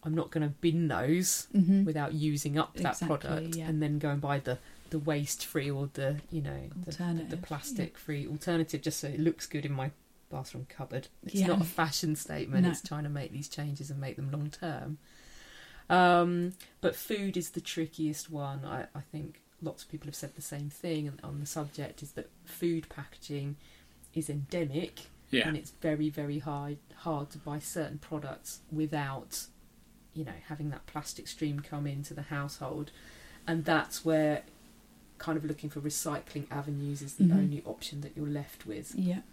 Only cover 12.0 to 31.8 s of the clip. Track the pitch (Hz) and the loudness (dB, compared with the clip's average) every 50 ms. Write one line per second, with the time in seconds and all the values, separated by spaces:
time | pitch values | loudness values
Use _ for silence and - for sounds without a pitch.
12 | - 160 156 151 - - 156 147 131 - 135 190 180 175 165 156 - - 151 147 | 2 2 0 0 -2 -6 -4 -4 -4 0 4 6 6 6 4 2 -4 -6 -4 -4
13 | 151 143 147 143 135 - - 139 147 - - - 147 147 143 139 147 143 143 139 | -2 -2 -2 -2 -4 -4 -6 -8 -8 -8 -6 -6 -4 -4 -4 -4 -6 -6 -6 -4
14 | 139 131 - - 139 135 143 147 147 147 143 - - 170 147 - 135 135 156 151 | -4 -4 -4 -4 -4 -2 -2 -2 -2 -2 -4 -6 -6 -4 -4 -4 -4 -6 -8 -8
15 | - - - - - - - - - - - - - - - - - - 175 180 | -10 -20 -20 -20 -20 -20 -20 -20 -20 -20 -20 -20 -20 -18 -20 -20 0 4 8 8
16 | 180 180 175 175 175 175 175 175 175 180 185 - - - - - - 180 165 - | 10 10 10 8 8 6 4 2 2 0 -2 -6 -16 -20 -16 0 0 0 2 0
17 | - - 220 208 196 196 185 180 175 - - 170 160 - - - 160 156 - - | -2 -2 -2 0 0 0 0 0 -2 -2 -4 -8 -6 -4 -2 -2 -2 -2 -2 -2
18 | 156 151 151 151 - - 160 147 143 139 139 139 135 - - 127 - - - 143 | -2 -2 -2 -4 -6 -8 -6 -4 -4 -4 -4 -6 -6 -6 -6 -6 -6 -6 -8 -12
19 | 135 - - 151 151 - - - _ _ _ - - 160 - - - - - 156 | -12 -8 -8 -8 -8 -8 -12 -16 _ _ _ -8 -8 -8 -8 -8 -12 -12 -10 -10
20 | - - - - - 139 - - 147 - - 143 147 147 143 - - 175 165 151 | -10 -8 -10 -8 -10 -10 -10 -10 -10 -8 -6 -6 -6 -6 -6 -6 -4 -2 0 0
21 | 151 147 139 - - - 139 143 147 143 - 165 151 143 - - 143 - - - | -2 -2 -6 -8 -10 -8 -6 -6 -6 -4 -4 -4 -4 -4 -4 -6 -6 -6 -8 -10
22 | - 143 - - - - - - - - - - - 170 170 165 156 - - - | -14 -12 -10 -10 -10 -10 -14 -20 -18 -16 -10 -2 0 0 0 0 -2 -6 -12 -12
23 | 147 - - - - - 147 143 139 143 147 147 - - - - - - - - | -12 -12 -14 -18 -12 -8 -6 -4 -4 -4 -6 -8 -12 -20 -20 -20 -20 -20 -20 -20
24 | - - - 165 156 - 143 147 139 - - 180 165 147 135 156 185 - - - | -20 -8 -4 -4 -2 -2 -2 -4 -4 -2 -2 -2 -2 0 0 -2 -2 -4 -8 -14
25 | - - - - - - - 131 107 160 156 151 156 - - - - 165 151 151 | -18 -18 -20 -20 -8 0 2 2 4 4 0 -2 -4 -8 -16 -2 0 0 2 2
26 | 151 151 147 - 147 143 147 151 147 151 147 143 143 143 147 143 - - - - | 2 0 0 -2 -4 -2 -2 -4 -4 -4 -4 -4 -4 -6 -8 -8 -10 -20 -20 -8
27 | - 175 156 143 143 143 - 151 - 151 147 151 147 - - 175 156 139 147 147 | -4 -2 -2 -2 -2 -6 -10 -12 -8 -6 -6 -6 -6 -6 -4 -4 -4 -4 -4 -8
28 | - - 165 151 147 139 - - - - - - - - 156 151 156 151 151 151 | -8 -6 -6 -6 -6 -6 -10 -10 -12 -14 -14 -14 -12 -6 -2 0 0 0 0 -2
29 | 143 139 135 135 - - - - - - - - - - - - - - - - | -2 -2 -4 -6 -8 -8 -10 -10 -10 -10 -14 -20 -20 -20 -20 -20 -20 -20 -20 -20
30 | - - - 160 156 131 95 82 - - 156 147 156 147 139 - - - - 151 | -20 -14 -8 -8 -8 -8 -8 -12 -10 -12 -8 -6 -4 -6 -6 -6 -10 -10 -10 -8
31 | 147 - - - - - - - 160 151 143 143 143 - - 147 | -8 -8 -10 -10 -10 -12 -6 -2 -2 -2 -2 -2 -4 -6 -6 -4